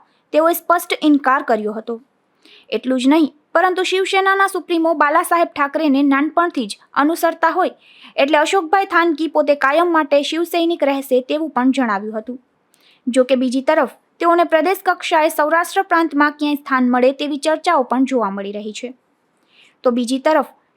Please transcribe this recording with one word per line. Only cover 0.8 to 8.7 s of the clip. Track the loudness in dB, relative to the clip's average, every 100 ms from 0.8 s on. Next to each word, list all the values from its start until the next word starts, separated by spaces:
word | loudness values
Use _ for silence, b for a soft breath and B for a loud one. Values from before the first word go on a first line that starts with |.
| -4 -2
ઇનકાર | 2 2 2 -2
કર્યો | 0 -4 -4
હતો. | -8 -10 -14 _ _ _ _ b b b
એટલું | -8 -4 0
જ | 2
નહીં, | 4 2 _ _
પરંતુ | 0 2 0
શિવસેનાના | -2 -2 0 0 2 2 0
સુપ્રીમો | -2 -4 0 0
બાલા | 2 2 2
સાહેબ | 2 0 0
ઠાકરેને | -2 -4 0 0 2
નાનપણથી | 2 2 0 0 0 -2 -8
જ | -10 b
અનુસરતા | -2 0 0 -2 0 -2
હોય | 0 -2 -4 B B B -2
એટલે | 2 2
અશોકભાઈ | 2 0 2